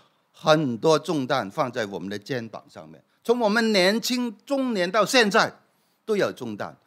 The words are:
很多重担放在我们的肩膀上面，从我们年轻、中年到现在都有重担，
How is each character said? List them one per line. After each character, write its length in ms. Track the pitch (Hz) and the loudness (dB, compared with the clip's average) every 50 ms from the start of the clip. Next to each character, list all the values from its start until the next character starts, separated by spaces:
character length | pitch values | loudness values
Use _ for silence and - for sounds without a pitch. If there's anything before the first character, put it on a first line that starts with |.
| _ _ _ _ _ _ | _ _ _ _ _ _
很 460 | _ - - 156 156 160 156 127 117 | _ -2 2 4 4 4 2 0 -2
多 220 | 107 123 160 156 147 | 0 2 2 2 2
重 260 | 147 - 170 147 131 | 2 -2 -4 -2 -2
担 240 | 120 147 131 107 95 | 0 -2 -2 -2 -2
放 220 | - 160 147 127 | -4 -4 -4 -2
在 140 | 113 127 110 | -2 -4 -4
我 120 | 101 98 | -4 -6
们 120 | 90 87 98 | -8 -8 -8
的 100 | 104 104 | -10 -10
肩 280 | - - 139 123 113 | -8 -8 -8 -8 -8
膀 160 | 110 - - - _ | -10 -14 -18 -18 _
上 180 | - 98 80 | -20 -20 -20
面， 160 | 80 80 69 _ _ _ _ - | -20 -20 -20 _ _ _ _ -2
从 160 | - 240 247 | -2 0 2
我 100 | 233 202 | 2 0
们 220 | 202 233 226 220 | 2 2 2 2
年 280 | 214 190 175 190 208 226 | 4 4 4 4 2 0
轻、 340 | - - 247 247 247 240 208 - _ | -2 -4 -4 -4 -4 -6 -8 -10 _
中 280 | - 277 269 262 254 226 | -4 -2 -2 -2 -2 -2
年 160 | 190 175 175 | -2 -2 0
到 140 | 185 220 202 | 0 0 2
现 240 | - - 254 226 202 | 4 4 4 4 4
在 280 | 185 220 170 123 - _ _ _ _ _ _ _ _ _ _ | 4 2 2 2 -2 _ _ _ _ _ _ _ _ _ _
都 100 | - 214 | -4 -2
有 160 | 196 151 110 | 0 0 -2
重 240 | 92 - 127 113 104 | -4 -6 -10 -10 -8
担， 220 | 101 110 85 - _ _ | -8 -10 -12 -14 _ _